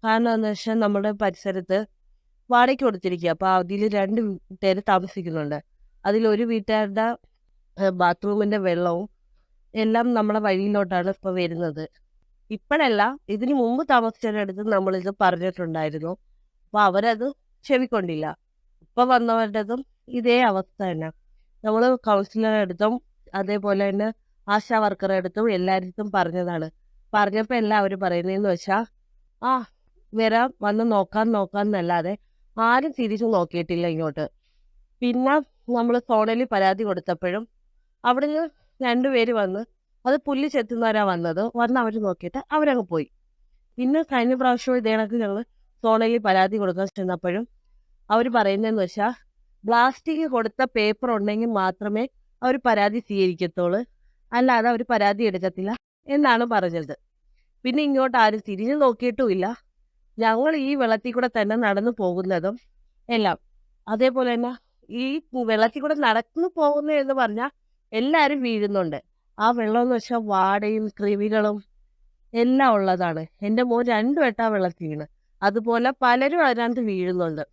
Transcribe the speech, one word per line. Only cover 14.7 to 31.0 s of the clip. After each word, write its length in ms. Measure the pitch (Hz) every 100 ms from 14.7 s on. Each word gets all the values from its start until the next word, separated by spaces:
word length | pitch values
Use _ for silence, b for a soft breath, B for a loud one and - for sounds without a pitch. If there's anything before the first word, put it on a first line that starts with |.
നമ്മളിത് 420 | 202 196 190 180 196
പറഞ്ഞിട്ടുണ്ടായിരുന്നു. 880 | 190 175 185 180 170 160 156 151 160
അപ്പൊ 720 | 185 _ _ _ _ _ 208
അവരത് 520 | 208 185 226 220 254 285 _ _
ചെവിക്കൊണ്ടില്ല. 720 | - 262 254 220 185 156 151 156 _ _ _ _
ഇപ്പൊ 220 | _ -
വന്നവരുടേതും 840 | 247 254 233 226 220 214 202 247 269 _ -
ഇതേ 320 | 247 233 240
അവസ്ഥ 420 | 247 190 190 _
തന്നെ. 300 | 190 160 160 - _ _ _ _
നമ്മള് 340 | 220 220 247 254 226
കൗൺസിലറുടെ 520 | 202 196 220 220 214
അടുത്തും 440 | 196 175 214 247 _ _ -
അതേപോലെ 540 | 190 196 208 202 196 202
തന്നെ 240 | 196 214 220 _ _ -
ആശാ 300 | 208 - 226
വർക്കറുടെ 360 | 214 196 196
അടുത്തും 360 | 190 180 208 226
എല്ലാരടുത്തും 640 | 190 185 190 185 180 208
പറഞ്ഞതാണ്. 580 | 196 196 175 175 170 156 _ _ _ _
പറഞ്ഞപ്പോ 400 | 214 202 208 220
എല്ലാവരും 460 | 247 214 214 196 190
പറയുന്നതെന്ന് 480 | 185 175 175 190 202
വെച്ചാ, 360 | 175 - 196 226 _ _ _ _ _
"ആ, 200 | 240 262 226 _ _ _ _
വരാം, 400 | 214 226 226 254 -
വന്ന് 300 | 208 208 233
നോക്കാം, 400 | 208